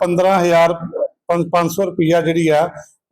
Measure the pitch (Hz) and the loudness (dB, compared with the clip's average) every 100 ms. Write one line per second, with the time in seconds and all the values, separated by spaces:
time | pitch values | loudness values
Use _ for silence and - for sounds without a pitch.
0 | 180 175 185 196 175 170 170 170 170 - | -2 0 2 2 2 4 2 0 -8 -6
1 | - - - 175 165 175 170 170 196 175 | -8 -6 -4 -2 0 0 0 -2 -4 -2
2 | 160 170 160 170 160 147 170 - - _ | 0 2 0 0 2 2 0 -4 -20 _
3 | _ | _